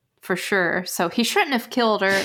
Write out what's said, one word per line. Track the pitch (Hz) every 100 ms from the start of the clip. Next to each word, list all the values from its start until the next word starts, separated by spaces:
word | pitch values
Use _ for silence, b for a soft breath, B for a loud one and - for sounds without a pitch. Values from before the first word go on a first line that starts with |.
| _ _
for | - 180
sure. | - 202 175 175
So | 180 - 175
he | 202
shouldn't | 233 392 349
have | 254 -
killed | - 233 208
her, | 190 196